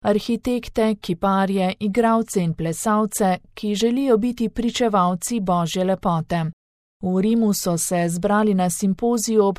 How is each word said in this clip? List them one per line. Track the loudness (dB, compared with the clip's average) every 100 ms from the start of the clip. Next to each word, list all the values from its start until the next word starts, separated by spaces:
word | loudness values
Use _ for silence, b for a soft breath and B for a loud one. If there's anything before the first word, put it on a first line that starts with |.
arhitekte, | 0 0 0 -4 -2 -4 -4 -2 0
kiparje, | 0 -4 -2 0 0 0 0 -2 -2
igralce | -2 2 2 2 0 -2
in | -2
plesalce, | -2 -4 -4 0 0 0 0 0 0 -6
ki | -10 -6
želijo | -2 0 0 2 2
biti | 0 -2 -4
pričevalci | -2 -4 0 0 2 2 0 -4 -4
Božje | 0 0 0 -2
lepote. | -2 0 0 -2 -2 -2 -4 -8 _ _ _ _
V | -2 0
Rimu | 2 2 2
so | 0 0 -2
se | -2 0 0
zbrali | 0 0 2 2
na | 2 0
simpoziju | 0 -2 0 0 0 2 4
ob | 4